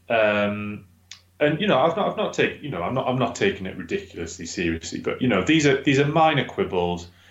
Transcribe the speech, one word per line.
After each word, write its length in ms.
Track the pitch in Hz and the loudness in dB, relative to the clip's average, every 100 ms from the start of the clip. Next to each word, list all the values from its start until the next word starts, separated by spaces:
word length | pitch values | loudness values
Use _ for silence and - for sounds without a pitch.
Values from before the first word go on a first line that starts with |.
| _ | _
Um, 760 | 117 107 104 104 104 104 104 - _ _ - _ _ | 2 4 4 0 -2 -6 -10 -14 _ _ -20 _ _
and, 220 | 147 156 | 0 2
you 60 | 208 | 2
know, 120 | 131 | 4
I've 160 | 160 165 | 2 2
not, 140 | 170 | -2
I've 80 | 175 | -2
not 160 | 190 | -4
take-, 300 | - 110 - | 0 -2 -2
you 60 | 143 | -8
know, 100 | 92 | -6
I'm 140 | 90 127 | -4 -2
not, 120 | - | -2
I'm 120 | 127 | 0
not 160 | 117 - | -2 0
taking 320 | 104 95 95 | 0 0 -6
it 100 | 98 | -10
ridiculously 680 | - 98 - 87 80 - 85 | -6 -6 -6 -10 -10 -10 -10
seriously, 520 | - 85 82 - - | -4 -2 -2 -6 -6
but, 220 | - - | -6 -2
you 60 | 127 | 0
know, 160 | 98 | 2
these 240 | 92 160 143 | 4 4 4
are, 120 | 131 | 4
these 160 | 151 135 | 2 2
are 80 | 143 | 2
minor 380 | 165 160 147 117 | 4 4 4 -2
quibbles 600 | - 92 92 87 87 - - - | -2 -2 0 0 -2 -8 -20 -20